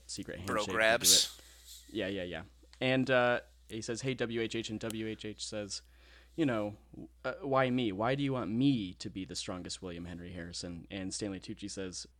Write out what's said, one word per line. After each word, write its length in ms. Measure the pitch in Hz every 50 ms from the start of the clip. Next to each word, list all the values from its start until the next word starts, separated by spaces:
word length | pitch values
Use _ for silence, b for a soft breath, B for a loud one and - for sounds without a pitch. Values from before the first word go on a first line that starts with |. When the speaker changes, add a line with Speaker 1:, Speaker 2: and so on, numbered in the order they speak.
| - -
Speaker 1:
secret 380 | - - - - - - 90
Speaker 2:
Bro 100 | 117 123
Speaker 1:
handshake. 120 | 107 104 104
They 40 |
do 60 | 95 110
Speaker 2:
grabs. 600 | 110 110 117 120 - 156 - - - - - B B B B B B B - - - -
Speaker 1:
it. 40 | - 110
Yeah, 100 | 98 95
yeah, 160 | 101 98 90
yeah. 180 | 90 85 80 87 - - - - - - -
And, 320 | 131 127 131 131 131 131
uh, 300 | 131 123 123 123 120 - - - - - - -
he 140 | 107 113
says, 180 | 110 - 117 113
"Hey, 120 | 123 135 131
W 260 | 120 123 117 117 117
H 160 | 113 110 -
H," 140 | 117 110 -
and 100 | 110 104
W 260 | - 113 110 110 110
H 200 | 110 110 - -
H 200 | 107 101 - -
says, 360 | - 110 107 104 98 - - b b b b b b b b b b b -
you 80 | 160
know, 300 | 135 117 107 104 104 104 - - - - - - - - - -
uh, 80 | 127 131 175
"Why 280 | 190 143 131 131 131 127
me? 220 | 123 127 123 107
Why 240 | 92 95 110 123 135
do 80 | 139 143
you 80 | 135
want 200 | 131 127 113 87
me 420 | 110 120 135 143 139 117 101 90 87 -
to 100 | - 107
be 160 | - 95 92
the 100 | - 87
strongest 460 | - - - 95 90 87 82 - -
William 240 | 95 92 85 85 85
Henry 260 | 87 90 85 87 87
Harrison?" 560 | 87 85 85 87 85 - - 87 87 82 82 -
And 240 | 95 98 92 95 92
Stanley 280 | - 110 101 95 90
Tucci 280 | - - 110 - - 98
says 380 | - 101 95 92 90 - - - - _